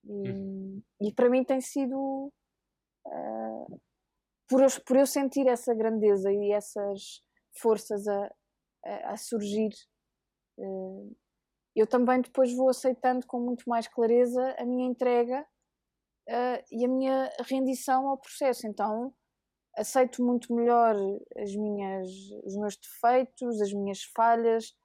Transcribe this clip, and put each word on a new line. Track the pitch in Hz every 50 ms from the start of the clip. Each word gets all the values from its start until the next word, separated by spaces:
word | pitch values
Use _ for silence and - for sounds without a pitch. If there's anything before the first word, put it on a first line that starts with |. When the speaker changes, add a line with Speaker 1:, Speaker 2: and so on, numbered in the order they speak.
| _
Speaker 1:
E, | 208 208 202 196 196
Speaker 2:
Uhum. | 196 196 196 196 196 190 190 190 190 196 - _ _ _
Speaker 1:
e | 208 208 208
para | - 247 247
mim | 247 262 254
tem | - 269 262
sido, | 254 - - 294 277 247 262 269 269 269 269 269 277 285 _ _ _ _ _ _ _ _ _ _ _ _ _ _ _
eh, | - - - - - 110 110 113 113 110 - - - - - _ _ _ _ _ _ _ _ _ _ _ _ _ _
por | 254 262
eu, | 269 269 262 - _
por | - 262
eu | 262 277
sentir | 269 - 285 277 262 - 277 269
essa | 262 247 240 - - 240
grandeza | 220 220 226 220 220 208 214 202 196 190 196
e | 202 208 208 202
essas | 208 208 202 - - 214 202 202 202 196 - - - - _ _ _ _ _ _ _
forças | - - 233 220 208 - - 220 202 202
a, | 214 202 202 202 - - _ _ _ _ _ _ _ _ _ -
a, | - 202 - - - 202
a |
surgir, | - - - 240 220 208 202 202 214 220 214 208 - - _ _ _ _ _ _ _ _ _ _ _ _ _ _ -
eh, | 196 196 190 190 190 185 190 196 202 208 220 _ _ _ _ _ _ _ _ _ _ _ _
eu | - 220
também | 214 - 247 247 233 254 254
depois | 254 - _ - 262 247 240
vou | 247 262 262
aceitando | 247 247 - 262 247 247 - 254 254 254 247
com | _ - 247
muito | 240 240 247 240 -
mais | 247 240 233 220
clareza | - _ - 233 226 233 240 247 240 240 254 254 262 262 -
a | 247
minha | 240 247 254 254
entrega, | 254 247 _ 262 247 247 240 240 240 254 269 302 _ _ _ _ _ _ _ _ _ _ _ _ _ _ _ _ -
eh, | 233 240 247 254 247 - - _
e | - 226 240
a | 247
minha | 262 262 262 262 262 262 262 - - -
rendição | 240 - 269 262 262 254 262 240 - - 262 262 269 277
ao | 269
processo. | 262 - - - - 294 269 240 240 -
Então, | 220 208 - 202 214 214 226 240 269 269 _ _ _ _ _ _ _ _ _ _ _ _
aceito | - 214 - - 262 254 247 - - 247
muito | 240 247 240 240 - 240
melhor | 233 233 240 240 240 233 226 220 202 196 196 202 208 - _ -
as | - 208 202 196
minhas, | 208 214 208 208 202 196 196 190 190 185 185 190 190 196 196 208 208 -
os | - 190
meus | 202 208 208 196
defeitos, | _ - - - - - 233 247 254 262 254 _ - 254 240 233 214
as | 208 196 202
minhas | 202 202 196 196 190 - - -
falhas | - 226 233 233 233 233 233 226 226 220 - _ _